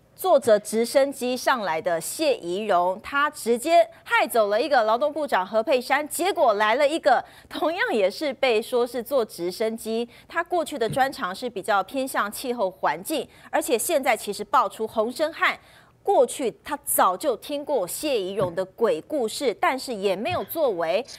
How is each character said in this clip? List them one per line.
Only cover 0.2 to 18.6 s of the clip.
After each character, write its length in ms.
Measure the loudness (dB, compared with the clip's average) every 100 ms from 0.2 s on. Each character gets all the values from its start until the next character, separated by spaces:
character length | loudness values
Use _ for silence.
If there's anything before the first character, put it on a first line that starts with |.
| 2 4
着 200 | 6 4
直 240 | 2 -2
升 280 | 2 2 2
机 240 | 0 -4 -2
上 260 | 0 0
来 200 | 0 -2
的 180 | -2 -2
谢 360 | -4 -2 0 0
宜 300 | -2 -4 0
容， 340 | 2 2 -2
她 260 | -4 -2 -2
直 280 | -2 -2 0
接 300 | 4 4 4 -2
害 220 | 0 0 2
走 200 | 2 2
了 140 | 2
一 80 | 2
个 160 | 2
劳 120 | 4 2
动 160 | 0
部 140 | -2 -2
长 180 | -2
何 180 | 0 0
佩 180 | 2 0
珊， 280 | 2 0 0
结 240 | -2 -2
果 220 | 4 4
来 220 | 4 2 4
了 120 | 2
一 100 | 2
个 220 | 2 2 0 -14 -16
同 240 | -4 -4
样 180 | -2 -2
也 160 | 2 0
是 240 | 0 -6
被 280 | 0 2 2
说 240 | 0 -2 -2
是 160 | -4
坐 220 | -2 -2
直 260 | -2 -4 -6
升 260 | -2 -4 -4
机， 320 | -4 -4 -6 -10 -8
她 140 | -6
过 200 | -2 -2
去 140 | -2 -2
的 100 | -2
专 240 | 0 -2
长 220 | -2 -8
是 160 | -6 -8
比 100 | -8
较 220 | 0 0
偏 240 | 0 -4 -4
向 240 | -2 -4
气 220 | -6 -6
候 180 | -2 -4
环 320 | -2 -2 -2
境， 260 | -4 -6 -6 -14 -4
而 100 | -4
且 160 | 0 0
现 260 | 0 0
在 140 | 2 0
其 160 | -2
实 120 | -8
爆 240 | 0 2 2
出 180 | -2 -4
洪 240 | -2 -2
胜 220 | -2 -4
汉 260 | 0 -2 -2 -10 -20 _ _
过 220 | 2 4 4
去 280 | 2 -4 -6
他 160 | -8 -8
早 320 | -2 2 2 2
就 180 | -2 -4
听 260 | -6 -8
过 240 | -2 -2 -2
谢 320 | -4 -2 -2
宜 140 | -2
容 200 | -2 -2
的 80 | -2